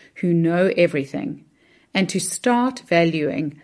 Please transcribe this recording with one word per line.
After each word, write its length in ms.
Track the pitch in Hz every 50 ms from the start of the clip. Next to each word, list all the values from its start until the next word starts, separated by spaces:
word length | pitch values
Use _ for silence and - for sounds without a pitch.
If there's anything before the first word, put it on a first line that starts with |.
| - _ -
who 160 | - - 175 170
know 400 | 170 165 165 170 175 185 190 -
everything 680 | 180 175 170 170 143 139 - - - - - 151 - - _ _ _ _ _ _ _ _ _ -
and 160 | 190 185 180
to 100 | - 185
start 640 | - - - - - 247 240 240 247 262 262 - -
valuing 760 | - 175 170 170 165 160 160 147 147 - 139 156 147 - -